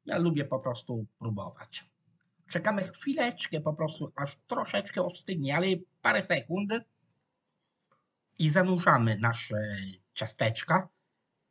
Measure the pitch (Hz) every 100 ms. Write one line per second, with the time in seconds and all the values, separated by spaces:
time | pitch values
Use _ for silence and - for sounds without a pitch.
0 | - 180 170 151 - - 127 117 - 117
1 | 104 - 113 101 85 - - - - _
2 | _ _ _ _ - 175 190 202 185 -
3 | 285 320 240 - - 156 151 151 156 -
4 | 151 - 139 - - - - 202 202 202
5 | 180 - - 175 135 147 190 175 - _
6 | - 220 - 156 123 185 202 226 - _
7 | _ _ _ _ _ _ _ _ _ _
8 | _ _ _ - 156 165 185 180 175 139
9 | 113 104 117 113 - 107 107 101 95 -
10 | _ - 107 - 113 110 - 170 190 _
11 | _ _ _ _ _